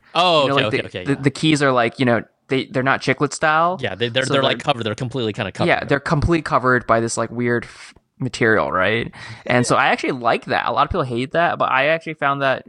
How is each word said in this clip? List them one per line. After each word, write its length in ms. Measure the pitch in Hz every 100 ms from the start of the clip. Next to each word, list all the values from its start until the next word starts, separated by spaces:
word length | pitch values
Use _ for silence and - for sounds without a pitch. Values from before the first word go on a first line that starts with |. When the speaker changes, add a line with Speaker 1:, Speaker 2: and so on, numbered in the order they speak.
| _
Speaker 1:
Oh, 280 | 160 180 160
Speaker 2:
You 40 | 139
know, 40 |
Speaker 1:
okay, 80 | 139
Speaker 2:
like, 40 | 107
Speaker 1:
okay, 140 | 123
Speaker 2:
the, 60 | -
Speaker 1:
okay, 180 | 98
Speaker 2:
the, 80 | 90
Speaker 1:
yeah. 80 | 139
Speaker 2:
the 80 | 139
keys 320 | - 160 151
are, 80 | 143
like, 260 | 123 113 -
you 60 |
know, 180 | 127 117 - _ -
they, 180 | 135 -
they're 160 | 127
not 200 | 131 120
chiclet 300 | - 127 143
style. 440 | - 160 156 170 185
Speaker 1:
Yeah, 140 | 117
they, 140 | 92 120
they're, 160 | 123
Speaker 2:
So 80 | 135
Speaker 1:
they're, 80 | 139
like, 160 | 135 123
Speaker 2:
they're 60 | 151
Speaker 1:
covered. 120 | 131
They're 100 | 110
completely 380 | 104 131 131 110
kinda 180 | 104 98
covered. 160 | - 165
Speaker 2:
Yeah, 160 | 127
they're 160 | - 143
completely 420 | - 156 139 170
covered 440 | - 143 127 123 110
by 140 | 113
this, 160 | 113 -
like, 120 | 113
weird 340 | 117 120 120
f-, 280 | - - - - _ -
material, 540 | 127 - 117 107 71
right? 400 | 85 92 113 - - - -
And 220 | - 123 120
so 100 | 120
I 120 | 143
actually 240 | 240 -
like 340 | 135 117 175 -
that. 200 | 107 -
A 60 |
lot 120 | 117
of 40 | 147
people 120 | 190
hate 300 | 131 117 131
that, 260 | 165 170 -
but 120 | 123
I 180 | 131 143
actually 260 | 160 160
found 260 | 156 143 139
that, 240 | 135 120